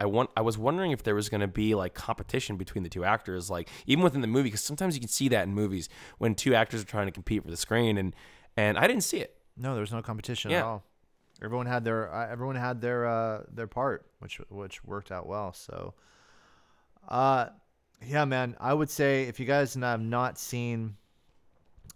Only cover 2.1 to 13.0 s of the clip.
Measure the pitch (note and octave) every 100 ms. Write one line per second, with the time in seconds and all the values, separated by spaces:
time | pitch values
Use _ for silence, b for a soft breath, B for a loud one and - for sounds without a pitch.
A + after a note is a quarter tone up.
2.1 | A#2 G2+ C3 - G2 F#2 G#2 F2 F#2 F2+
3.1 | A2+ - F#2 F2+ F2+ E2+ B - C#3+ F3+
4.1 | C3+ A2+ B2 C3+ G#2 - D3 F#3+ D3 A#2
5.1 | - C3+ A2+ F#2 G2 G#2 F#2 - B B
6.1 | B A#2 G2+ - A#2 A2 A2+ G2+ G#2+ G2
7.1 | F#2 F2 G#2+ E2+ E2+ - A2+ A#2 G#2 F#2
8.1 | B B B B - G#2 G#2 F3 B3 -
9.1 | G3 B2+ - _ - C3 B2 G#2 A2+ A2
10.1 | A2 - A#2+ G#2+ E3+ A#2 G#2+ - _ _
11.1 | _ _ _ G#2+ B2 B2 B2 A2+ A2+ G2+
12.1 | F2 A#2 A#2 B2+ C3 B2 A#2+ A#2+ B2